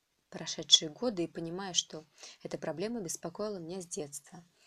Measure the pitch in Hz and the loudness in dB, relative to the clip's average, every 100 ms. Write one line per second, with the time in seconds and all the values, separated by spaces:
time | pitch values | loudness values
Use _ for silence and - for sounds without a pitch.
0 | _ _ _ 175 160 - 151 - 160 147 | _ _ _ -8 -6 -4 8 8 8 0
1 | 247 185 165 - 165 180 196 170 - 160 | 0 2 0 -2 -4 -4 0 2 2 -4
2 | 156 - - - 160 156 165 151 214 240 | -14 -16 -18 -12 -6 -4 -4 -2 -2 -2
3 | 170 - 170 175 214 196 160 190 170 - | -4 -4 -6 -4 -2 -4 -6 -6 -6 -6
4 | 147 143 - 175 - _ | -6 -8 -12 -16 -18 _